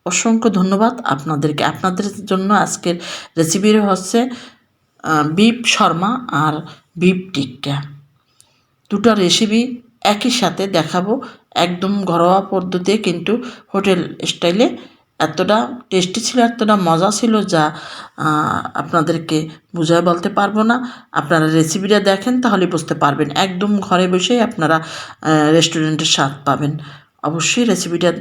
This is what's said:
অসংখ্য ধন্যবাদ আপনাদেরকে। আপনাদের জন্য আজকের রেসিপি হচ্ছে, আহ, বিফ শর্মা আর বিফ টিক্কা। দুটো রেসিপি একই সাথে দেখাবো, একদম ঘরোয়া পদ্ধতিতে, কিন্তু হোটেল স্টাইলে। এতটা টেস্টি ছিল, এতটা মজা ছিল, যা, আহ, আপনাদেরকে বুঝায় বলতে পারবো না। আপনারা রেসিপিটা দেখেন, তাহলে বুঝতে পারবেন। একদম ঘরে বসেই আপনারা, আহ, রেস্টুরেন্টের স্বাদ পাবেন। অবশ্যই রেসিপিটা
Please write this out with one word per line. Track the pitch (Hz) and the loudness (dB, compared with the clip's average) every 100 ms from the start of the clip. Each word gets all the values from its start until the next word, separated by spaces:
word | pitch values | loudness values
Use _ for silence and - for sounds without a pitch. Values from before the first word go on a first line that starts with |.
| 180 | -6
অসংখ্য | 180 226 226 233 | -2 0 2 2
ধন্যবাদ | 190 185 196 226 254 | 2 2 2 2 0
আপনাদেরকে। | - 143 160 147 151 147 | -4 -4 -2 -2 0 0
আপনাদের | - 156 185 185 202 208 190 | -2 0 -4 -2 -4 -6 -4
জন্য | 190 190 | -2 2
আজকের | 202 165 - 175 175 - - - - | 2 0 -2 -4 -4 -6 -14 -4 -2
রেসিপি | 160 196 214 214 | 0 2 4 4
হচ্ছে, | 202 185 - 233 254 - - - _ _ _ _ | 4 0 0 -2 -2 -6 -16 -20 _ _ _ _
আহ, | - 156 151 | -2 0 2
বিফ | 165 220 233 233 | 2 2 2 0
শর্মা | - 196 165 196 254 - | 2 2 0 -2 -4 -4
আর | 147 156 151 160 - _ 170 | -2 0 -2 -8 -18 _ 0
বিফ | 180 185 - | 2 2 -2
টিক্কা। | 139 131 - 143 143 - - _ _ _ _ _ _ _ _ - | -6 -6 -8 -6 -6 -8 -16 _ _ _ _ _ _ _ _ -6
দুটো | 202 226 | 0 2
রেসিপি | 208 175 - 220 226 254 - - _ | 4 2 2 2 2 0 -6 -16 _
একই | - 208 247 | -2 0 0
সাথে | 247 180 175 196 | 0 -2 -2 -2
দেখাবো, | 180 156 180 190 262 - - _ | -2 0 -2 -2 -4 -6 -18 _
একদম | - 175 175 190 202 | -2 -2 -2 -2 -2
ঘরোয়া | 185 170 175 190 | 0 2 4 4
পদ্ধতিতে, | 196 190 180 180 185 214 | 2 -4 -2 -2 0 0
কিন্তু | 208 170 175 240 - - _ | 0 -2 -2 -4 -4 -16 _
হোটেল | 196 196 180 147 147 156 | -2 2 0 -2 -6 -8
স্টাইলে। | - 175 185 330 - - _ _ - | -2 0 2 2 0 -14 _ _ -4
এতটা | 156 156 185 214 254 - - | -2 0 0 0 0 -8 -4
টেস্টি | 190 180 226 | -2 -2 -4
ছিল, | - 254 | -2 2
এতটা | 233 233 214 202 | 2 2 0 2
মজা | 170 160 196 | 2 2 2
ছিল, | 208 233 220 | 2 2 2
যা, | 185 170 151 160 - - - - | 2 2 0 -2 -14 -16 -16 -6
আহ, | 156 151 156 - - | -2 0 0 -2 -4
আপনাদেরকে | - 143 175 160 165 160 156 160 - _ 170 | -8 -2 0 0 -2 -2 -2 -2 -10 _ -4
বুঝায় | 160 170 | 2 2
বলতে | 175 175 196 | 2 0 -2
পারবো | 202 202 214 | 0 0 2
না। | 220 247 247 - - | 2 0 -4 -12 -8
আপনারা | - 147 165 156 | -4 2 2 4
রেসিপিটা | 160 160 202 190 208 | 2 2 0 2 2
দেখেন, | 196 196 254 254 | 4 0 0 0
তাহলে | 247 196 180 | 2 2 2
বুঝতে | 175 - 160 | 0 -4 0
পারবেন। | 151 233 147 | 2 2 0
একদম | - 190 180 208 202 | 0 -2 0 0 0
ঘরে | 190 180 185 | 0 2 2
বসেই | 185 180 240 | 2 2 2
আপনারা, | 233 - 156 160 | 0 0 0 0
আহ, | 156 - - - - 156 151 | -2 -14 -16 -6 0 4 6
রেস্টুরেন্টের | 160 160 165 156 156 156 | 4 4 0 0 0 0
স্বাদ | - 139 143 - | 0 0 -2 -2
পাবেন। | 135 147 156 - - _ _ | 0 -2 -4 -10 -20 _ _
অবশ্যই | 151 165 160 240 | -4 -2 -2 0
রেসিপিটা | 240 180 175 170 175 160 | 2 0 -2 -2 0 -2